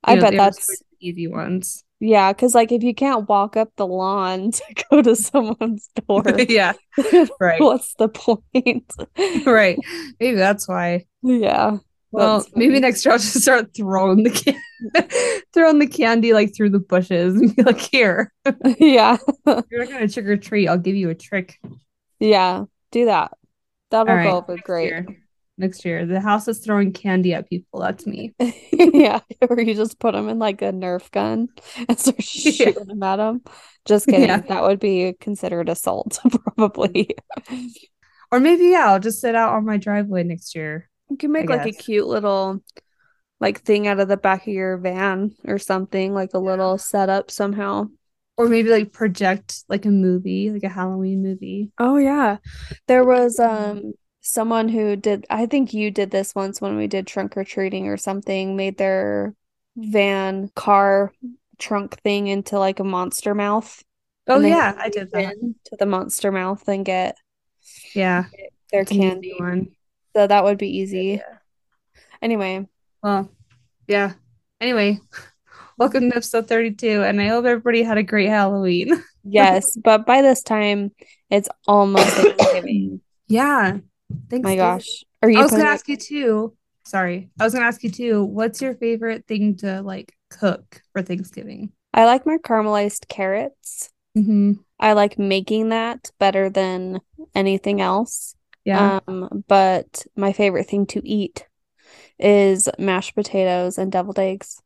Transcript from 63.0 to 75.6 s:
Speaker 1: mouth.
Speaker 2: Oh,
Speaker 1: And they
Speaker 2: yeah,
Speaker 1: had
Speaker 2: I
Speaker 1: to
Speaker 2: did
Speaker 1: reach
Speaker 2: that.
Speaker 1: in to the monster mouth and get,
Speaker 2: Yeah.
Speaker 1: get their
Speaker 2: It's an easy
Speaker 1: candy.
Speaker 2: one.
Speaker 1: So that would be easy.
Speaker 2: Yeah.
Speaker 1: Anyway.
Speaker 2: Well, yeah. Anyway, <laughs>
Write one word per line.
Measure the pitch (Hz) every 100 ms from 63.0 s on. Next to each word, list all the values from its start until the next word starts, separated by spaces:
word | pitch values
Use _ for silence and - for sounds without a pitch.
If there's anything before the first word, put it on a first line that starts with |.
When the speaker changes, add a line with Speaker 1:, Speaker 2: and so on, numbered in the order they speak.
| 185 - 208
Speaker 1:
mouth. | 208 202 214 226 - _ _ _ _ -
Speaker 2:
Oh, | 262
Speaker 1:
And |
they | 302
Speaker 2:
yeah, | 330 220 202
Speaker 1:
had |
Speaker 2:
I | 220
Speaker 1:
to |
Speaker 2:
did | 208 190
Speaker 1:
reach | -
Speaker 2:
that. | 190 202
Speaker 1:
in | 240 226
to | - -
the | 202
monster | 190 - - 202
mouth | 190 185 196 -
and | 196
get, | 196 185 180 - _ _ _ _ _ - -
Speaker 2:
Yeah. | 196 185 180 180
Speaker 1:
get | - - _ _
their | 202
Speaker 2:
It's | 196
an | 202
easy | 190
Speaker 1:
candy. | 185 185 180
Speaker 2:
one. | 175 180 - _ _ _ _
Speaker 1:
So | 214 202
that | 202
would | 196 202
be | 202 190
easy. | 190 190 190 202
Speaker 2:
Yeah. | - - _ _ _ _ _ _ _ _
Speaker 1:
Anyway. | 226 220 190 190 196 _ _ _
Speaker 2:
Well, | 208 196 196 _ _ _ _ _ -
yeah. | 202 196 - _ _ _ _
Anyway, | 240 233 202 202 _ - - _
<laughs> | _ -